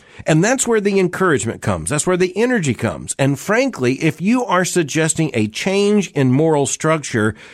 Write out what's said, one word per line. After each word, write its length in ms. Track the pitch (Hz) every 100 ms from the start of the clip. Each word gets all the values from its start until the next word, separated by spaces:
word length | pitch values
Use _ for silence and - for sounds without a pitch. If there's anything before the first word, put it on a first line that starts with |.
| - - -
And 180 | 160
that's 240 | 208 262 233
where 140 | 220
the 180 | 202 196
encouragement 600 | 180 - 185 131 113 -
comes. 260 | 107 87 80
That's 180 | 147 180
where 120 | 180
the 180 | 180 202
energy 380 | 247 240 147
comes. 420 | 107 110 73 69 -
And 200 | 139 139
frankly, 560 | - 226 269 - 123
if 260 | 131 160 160
you 240 | 185 254
are 220 | 220 180 180
suggesting 640 | 180 147 156 160 - 160
a 160 | 117 107
change 640 | - 190 196 202 208 175
in 200 | 147 131
moral 360 | 131 160 147 139
structure, 680 | - 156 160 - 117 110 110 -